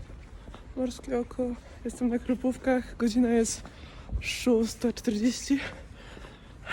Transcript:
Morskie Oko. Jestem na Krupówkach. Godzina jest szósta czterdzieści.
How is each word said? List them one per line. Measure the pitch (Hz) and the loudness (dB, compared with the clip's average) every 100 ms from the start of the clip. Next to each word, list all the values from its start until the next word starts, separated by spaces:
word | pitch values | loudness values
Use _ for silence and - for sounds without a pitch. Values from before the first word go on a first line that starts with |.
| - - - - - - - 262 | -12 -14 -16 -16 -14 -14 -10 -4
Morskie | 254 - - 247 | -2 -4 -2 -2
Oko. | 240 - 247 240 - - | -2 -2 -2 -2 -10 -10
Jestem | 240 - 247 | -8 0 2
na | 240 | 2
Krupówkach. | - 240 254 - 262 254 - - | 0 0 0 0 2 2 0 0
Godzina | 233 226 233 | 2 4 6
jest | 233 226 - - - - - - - | 6 4 0 -8 -14 -16 -14 -6 -4
szósta | - - 247 226 226 - 240 | -2 0 6 6 6 2 0
czterdzieści. | - - 208 240 - - 277 - - - - - - - - - - - | 0 0 4 2 2 2 2 0 -10 -14 -16 -16 -14 -16 -16 -18 -12 -4